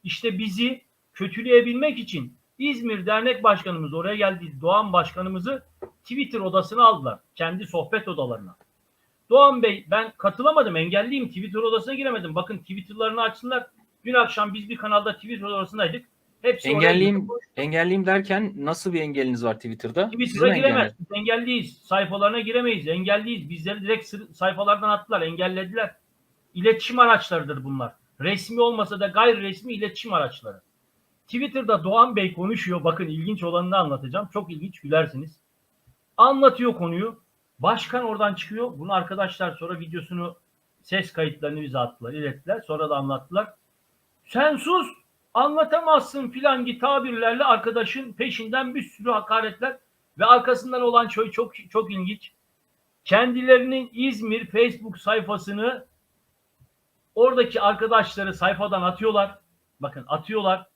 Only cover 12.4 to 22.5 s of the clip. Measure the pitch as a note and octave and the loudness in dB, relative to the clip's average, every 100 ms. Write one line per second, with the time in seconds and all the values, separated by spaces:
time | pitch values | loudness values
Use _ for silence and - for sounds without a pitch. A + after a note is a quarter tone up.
12.4 | F3+ G#3 - F#3+ F#3 G#3 A3 A3+ A3+ A3+ | -6 -10 -12 -14 -14 -4 -4 0 -2 -4
13.4 | B3 B3+ B3 _ _ _ A3+ B3 A#3 - | -6 -6 -6 _ _ _ 0 2 2 0
14.4 | G#3+ G#3 G#3 A#3 G#3+ G#3 G#3 G#3 G#3 A3+ | -4 -4 -10 -10 0 0 0 -8 -10 -10
15.4 | G3+ G3+ F#3 G#3+ F3+ D#3+ - _ _ _ | -6 -6 -6 -2 -4 -4 -14 _ _ _
16.4 | A#3+ B3 C3 D3+ E3 F3 G3 G3+ G3 - | -2 0 0 4 6 6 4 2 -2 -10
17.4 | - - C#3+ D#3+ F3 F#3+ F#3 F#3+ G3 G3 | -10 -6 -2 0 2 2 2 0 0 -2
18.4 | G#3+ G3+ C#3+ E3 F#3+ E3+ D3+ C#3 C3 A#2+ | -2 -4 -6 -4 -2 -4 -2 -2 -2 -2
19.4 | A#2 A2 A#2 A2+ A2+ A#2 G#3 A#3 B3 G3 | -2 -4 -8 -10 -6 -2 -4 -2 -4 2
20.4 | B3 G3 C4+ C4 - - F3 G3+ G#3+ A3+ | 4 4 4 2 0 -4 -10 -6 -2 0
21.4 | A#3+ B3 - - _ F#3+ F#3 G3 G3+ A#3 | 0 -2 -4 -12 _ 0 0 2 2 2
22.4 | A3 | -2